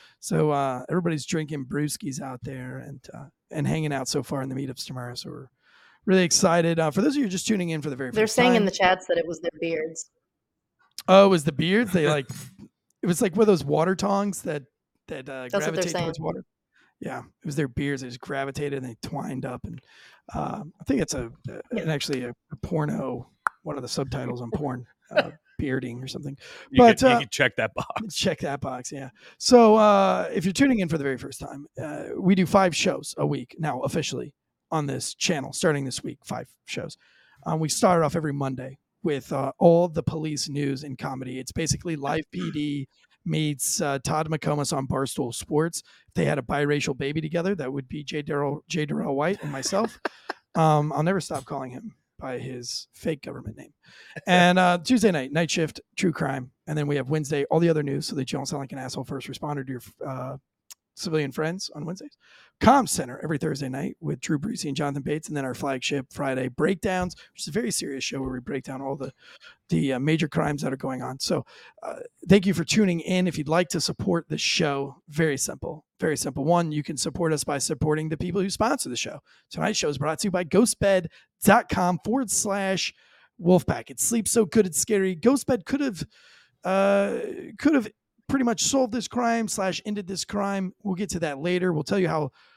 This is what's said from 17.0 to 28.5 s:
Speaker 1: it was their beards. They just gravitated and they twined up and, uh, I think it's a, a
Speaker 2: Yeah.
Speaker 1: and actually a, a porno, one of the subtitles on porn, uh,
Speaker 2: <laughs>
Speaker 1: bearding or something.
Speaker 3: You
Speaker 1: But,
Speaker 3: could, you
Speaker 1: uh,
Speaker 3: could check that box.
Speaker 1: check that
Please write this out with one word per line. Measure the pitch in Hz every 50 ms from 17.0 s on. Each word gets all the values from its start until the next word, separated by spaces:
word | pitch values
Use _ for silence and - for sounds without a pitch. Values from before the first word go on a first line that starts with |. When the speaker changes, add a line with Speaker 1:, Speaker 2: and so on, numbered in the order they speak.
| - 131 127 123
Speaker 1:
it | - - _ _ -
was | 160 135
their | 160 143
beards. | 131 120 - 143 143 139 131
They | 135
just | 123 123 -
gravitated | - - 143 135 135 139 131 143 147 139 139 135 131
and | 123
they | 110 - -
twined | - - 139 123 139 135 131 127
up | 127 123 123 -
and, | - - 127 _ _ - - - - - _ _ - -
uh, | - 73 - - - 147 165 - -
I | -
think | - 277 226
it's | 156 - -
a, | 170 120 117 - - -
a | - - - - -
Speaker 2:
Yeah. | 247 208 -
Speaker 1:
and | 160
actually | 156 135 - - 139 127 123
a, | 120 120 _ _ -
a | 156 - -
porno, | - 170 151 151 151 - - 135 151 165 - - _ _ _ - - _ _
one | - 156 147
of | 135 127
the |
subtitles | 120 - - 135 139 - 139 127 127 123 120
on | 120 117
porn, | - - 147 131 127 127 120 - _ _ _ - -
uh, | 302 - - - - _
Speaker 2:
<laughs> | _ _ -
Speaker 1:
bearding | - 135 131 131 131 123 117 123 131
or |
something. | 131 - - 143 143 139 - - - - - - -
Speaker 3:
You | 269 254
Speaker 1:
But, | 240 226 208 -
Speaker 3:
could, | 262
you | 254 240
Speaker 1:
uh, | 233
Speaker 3:
could | - -
check | - - 131 120 -
that | - 113 110 -
box. | - - - - 226 220 185 -
Speaker 1:
check | - 214 185 - -
that | - 143